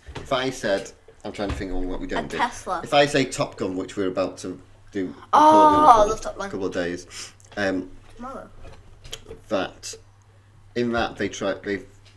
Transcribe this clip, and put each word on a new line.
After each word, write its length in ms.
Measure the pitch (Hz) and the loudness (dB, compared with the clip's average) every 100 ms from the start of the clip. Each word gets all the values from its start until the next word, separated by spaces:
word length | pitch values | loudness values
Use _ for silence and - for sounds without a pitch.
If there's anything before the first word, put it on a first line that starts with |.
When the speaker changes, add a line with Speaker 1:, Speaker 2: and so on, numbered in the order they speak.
| - - | -16 -16
Speaker 1:
if 160 | - | -4
I 180 | 131 131 | -2 -2
said, 400 | 135 117 98 - - - - | -4 -2 -2 -4 -14 -20 -16
I'm 80 | 110 | -12
trying 180 | 98 101 | -6 -6
to 40 | |
think 180 | - 95 | -4 -4
of 60 | 92 | -4
what 220 | 92 - | -4 -4
we 60 | - | -4
don't 180 | - | -6
Speaker 2:
A 40 | - | -6
Speaker 1:
do. 100 | - | -2
Speaker 2:
Tesla. 420 | 247 - - 175 | -4 -4 -8 -8
Speaker 1:
If 120 | - | 2
I 120 | 147 147 | 4 4
say 180 | 143 180 | 2 0
Top 300 | - 139 - | -2 -6 -4
Gun, 200 | 101 92 | -4 -4
which 200 | 90 - | -6 -4
we're 120 | 95 | -2
about 300 | 92 92 - | -2 -4 -6
to 220 | 98 - - - - | -10 -12 -16 -20 -10
do 220 | 202 180 - - | -6 -6 -8 2
Speaker 2:
Oh, 80 | 277 | 6
Speaker 1:
recording 340 | 302 311 311 | 8 8 8
in 60 | 302 | 8
a 40 | |
Speaker 2:
I 20 | 302 | 8
Speaker 1:
couple, 160 | 233 208 | 8 6
Speaker 2:
love 100 | - | 0
Top 180 | - - | -6 -8
Gun. 120 | 196 | -8
Speaker 1:
couple 160 | 101 92 | -6 -4
of 60 | |
days, 600 | 92 87 85 - - - - - - | -4 -4 -6 -10 -16 -16 -18 -14 -4
um, 340 | 101 92 - - - - | -2 -2 -6 -14 -20 -16
Speaker 2:
Tomorrow. 320 | 247 254 101 - - - - - - - - - - | -14 -14 -16 -18 -18 -18 -20 -20 -16 -16 -16 -20 -6
Speaker 1:
that 460 | 98 87 - - - - _ _ - _ - - | -4 -4 -8 -16 -16 -20 _ _ -20 _ -20 -10
in 180 | - 120 | -4 -2
that 240 | 117 113 - | -2 -2 -4
they 100 | 101 | -6
try, 260 | - 101 | -4 -4
they, 280 | 92 101 98 - - - | -4 -4 -6 -8 -20 -20